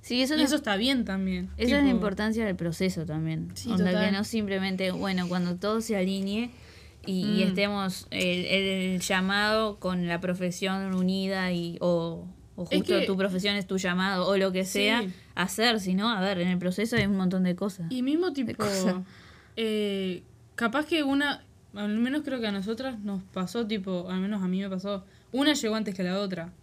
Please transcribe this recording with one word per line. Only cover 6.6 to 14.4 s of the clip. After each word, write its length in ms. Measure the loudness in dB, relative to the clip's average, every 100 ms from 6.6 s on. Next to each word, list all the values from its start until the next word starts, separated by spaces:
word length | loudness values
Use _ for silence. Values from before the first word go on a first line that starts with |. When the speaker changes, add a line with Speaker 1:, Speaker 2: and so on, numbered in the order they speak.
| -20 -20 -20 -14 -4
Speaker 1:
y, 160 | -2 2 2
y 40 | 2
Speaker 2:
Mm. 20 |
Speaker 1:
estemos 580 | 2 0 0 -2 -6 -8
el, 340 | -2 0 0 0
el 540 | 0 2 0 0 -2
llamado 760 | 0 0 2 2 2 2 0 -2
con 280 | -2 -2 0
la 120 | 0
profesión 720 | -2 -2 -2 -2 -2 -2 0
unida 580 | 2 2 2 0 0 0
y, 240 | 0 -2 -2
o, 460 | 2 2 0 -6 -10 -16 -18 -10
o 80 |
Speaker 2:
Es 160 | 0 0
Speaker 1:
justo 200 | 2 2
Speaker 2:
que 60 | 2
Speaker 1:
tu 100 | 2
profesión 380 | 2 2 0 0
es 100 | 0
tu 120 | -2
llamado 500 | 0 2 2 2 2
o 80 |
lo 140 | 4